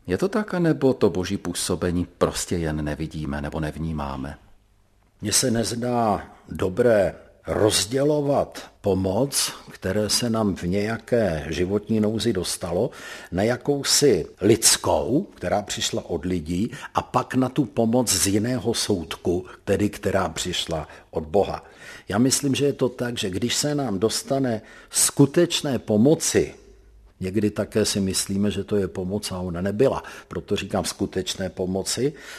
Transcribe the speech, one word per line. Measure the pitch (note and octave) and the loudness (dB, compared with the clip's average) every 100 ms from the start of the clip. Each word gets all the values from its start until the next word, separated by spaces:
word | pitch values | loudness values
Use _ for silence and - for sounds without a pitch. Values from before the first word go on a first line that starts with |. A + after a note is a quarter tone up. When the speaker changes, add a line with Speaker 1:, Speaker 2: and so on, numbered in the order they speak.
| - | -4
Speaker 1:
Je | F2+ | 0
to | G3 | 0
tak, | G#3+ G#3 | 0 -2
anebo | F3+ E3 D3 C3+ | 0 2 4 2
to | B2+ G#2 | 4 2
boží | E2+ F2+ G2 | 2 -2 -4
působení | F2 F2 - F2 F2+ F2 F2 - | -4 -4 -2 -2 0 0 -2 0
prostě | D#2+ - - F2+ | 0 0 -4 -2
jen | D#2+ D#2 D2 | -2 -2 -4
nevidíme | D2 D#2 D#2 D2+ C#2+ | -4 -6 -6 -6 -6
nebo | C#2+ D#2+ | -6 -4
nevnímáme? | D2+ D2 D#2+ D#2 C#2+ C2+ C2+ C#2+ - - _ _ _ _ _ - | -6 -6 -6 -6 -6 -8 -10 -12 -20 -20 _ _ _ _ _ -10
Speaker 2:
Mně | G#2 | -2
se | - C3 | 0 2
nezdá | A#2 G#2+ A2+ B2 A#2+ A2+ F2+ - - - | 0 0 -2 0 2 2 2 -2 -16 -10
dobré | D#2+ F#2+ F#2 A#2+ G#2+ F2 - - _ - | -4 -2 4 6 6 4 0 -16 _ -4
rozdělovat | E2 G#2 - G2 C3 C#3+ D3+ C#3+ B2+ - - - _ | 2 4 4 0 0 2 2 2 0 0 -6 -18 _
pomoc, | G2+ F#2+ F#2+ G2 C#3+ - - - - | 0 2 2 0 0 0 -4 -6 -16
které | - F#2+ G2 G#2 | -8 -4 0 0
se | - A#2+ | 0 0
nám | A2+ G#2 E2 | 2 2 0
v | |
nějaké | F2 G2+ G#2 A2+ - A#2+ G2+ D#2+ D2 | 0 0 0 -4 0 2 2 0 -2
životní | D#2 F#2 G#2 - A2 | -2 0 0 0 2
nouzi | G#2+ A2+ A#2 | 2 0 0
dostalo, | F#2 E2+ - F2 F2 C3 - - - - | 0 -2 -4 -2 0 -2 -4 -16 -16 -6
na | E2+ | 0
jakousi | A2 B2 - C#3+ C3 - C#3+ F#2 D2 - | 0 0 -2 -2 2 4 6 4 0 0
lidskou, | G2+ A#2 - - G2 E2 D2 C#3 - - | 4 6 4 2 2 2 2 0 -2 -6
která | F2 F#2+ | -2 -2
přišla | G2+ - - A2+ - | -2 -4 -4 -4 -4
od | E2+ F#2 | -4 -2
lidí, | F2+ D#2 F2 A#2 - - - | -2 -2 -2 -2 -6 -6 -4
a | |
pak | - B2 - C3 | 0 -2 0 0
na | B2+ | 0
tu | - B2+ | 0 -2
pomoc | - A2+ B2 A2 | 2 2 2 2
z | G2+ G2+ | 2 2
jiného | G2+ A#2 B2+ A#2 | 2 0 -2 -2
soudku, | G#2+ - G2 D#2+ - F#2 F2 - - - | -2 0 -2 -4 -6 -2 -2 -4 -8 -2
tedy | G2 G#2 | 2 0
která | - G2+ F#2+ F2 | 0 -2 0 0
přišla | D#2+ F#2 F2 - D#2+ D2 - - | -4 -4 -4 -4 -4 -6 -14 -10
od | - | -8
Boha. | D#2 G2+ E2+ - - - - - - | 0 2 2 -2 -10 -20 -20 -14 -4
Já | G2 | 2
myslím, | C3 - C#3+ C3 | 2 2 0 0
že | C#3+ | 0
je | |
to | B2+ B2+ | 0 -2
tak, | - B2 A#2+ | -2 -6 -4
že | G2+ | -4
když | F#2 A#2+ - | -2 -2 0
se | D3 D3 | 0 -2
nám | C3 F#2+ | -2 0
dostane | G#2+ - - C3+ C3 A2 - - - | 0 0 -2 0 0 -2 -6 -20 -6
skutečné | - - - C#3 E3+ E3+ - D3 A#2 | 0 2 4 4 4 2 0 -2 -2
pomoci, | - G#2 B2+ D#3+ - G#2 D2 - - - - - - - | 2 4 6 4 2 2 0 -4 -20 -20 -20 -20 -20 -10
někdy | F#2 G2+ G#2 | -4 0 0
také | - G2+ A2 G#2 | 0 -2 0 0
si | G#2 | 0
myslíme, | F#2+ - - G2 G#2 | 0 -2 -2 0 0
že | F2+ | 0
to | F#2+ G#2 | 0 0
je | F#2 | 0
pomoc | G2 F#2 G#2 - | -4 -4 -4 -4
a | F#2 | -6
ona | F2+ E2+ | -6 -4
nebyla, | G2+ G#2 C3+ - - - - | -2 2 2 2 -6 -16 -12
proto | F#2 - G2 | -8 -2 -2
říkám | G2 G2 - | -2 -2 -2
skutečné | - F#2+ F#2+ F#2 - F#2 | -2 -4 -4 -4 -4 -6
pomoci, | - F2+ F#2+ F#2 - C3+ - - | -4 -4 -2 -2 -2 -2 -4 -16